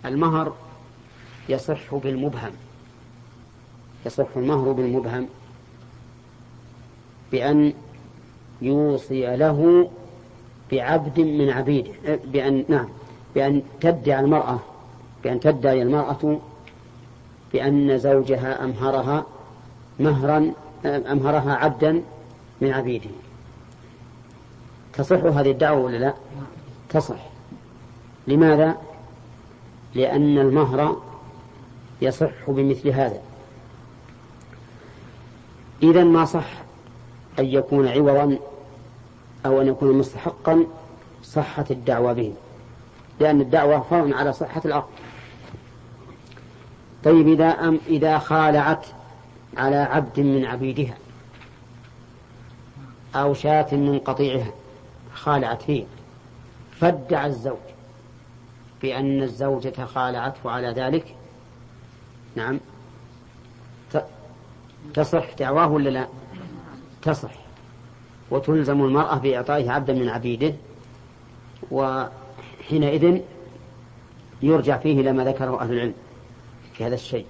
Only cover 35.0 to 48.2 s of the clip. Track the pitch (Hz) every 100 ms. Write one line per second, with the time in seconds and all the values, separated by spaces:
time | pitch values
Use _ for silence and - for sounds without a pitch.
35 | - - - - - - - - 160 170
36 | 170 165 160 170 143 - - - - -
37 | - - - - 135 135 - 143 131 127
38 | 143 139 143 135 - - - - - -
39 | - - - - 131 135 135 127 139 135
40 | 135 - 170 - - 165 165 - - -
41 | - - - 156 139 - 139 131 123 120
42 | 123 120 110 98 - - - - - -
43 | - - 151 147 131 160 143 147 127 170
44 | 147 131 143 131 151 165 165 147 - -
45 | - - - - - - - - - -
46 | 123 - - - - - - - - -
47 | 151 165 156 156 165 160 165 160 - 156
48 | 156 156